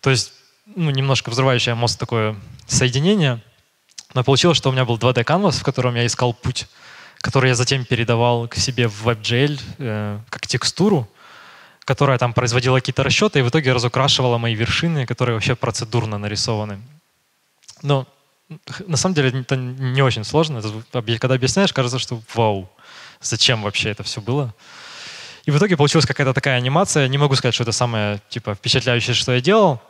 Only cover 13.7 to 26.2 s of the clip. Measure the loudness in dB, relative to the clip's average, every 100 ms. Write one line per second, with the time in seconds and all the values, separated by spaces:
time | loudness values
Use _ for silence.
13.7 | 2 0 2 2 2 2 2 0 -2 -2
14.7 | 0 0 -2 -4 -2 -2 0 -2 -2 -2
15.7 | -4 -2 -2 -2 -6 -6 -4 -2 -2 -4
16.7 | -8 -16 -20 _ _ _ _ _ _ -20
17.7 | -10 -2 -2 -2 _ _ _ _ -20 -16
18.7 | -14 -4 0 0 2 0 0 -4 -4 -4
19.7 | -6 -4 2 2 2 -2 0 0 -2 -6
20.7 | -8 -8 -8 -4 -2 0 2 2 2 2
21.7 | 2 -2 -2 -6 -10 -8 0 2 0 -6
22.7 | _ -20 -20 -20 -12 -6 0 0 0 -2
23.7 | -4 -4 -6 -8 -8 -4 -2 -4 -8 -20
24.7 | -20 -20 -18 -18 -18 -18 -8 0 2 4
25.7 | 4 4 4 2 2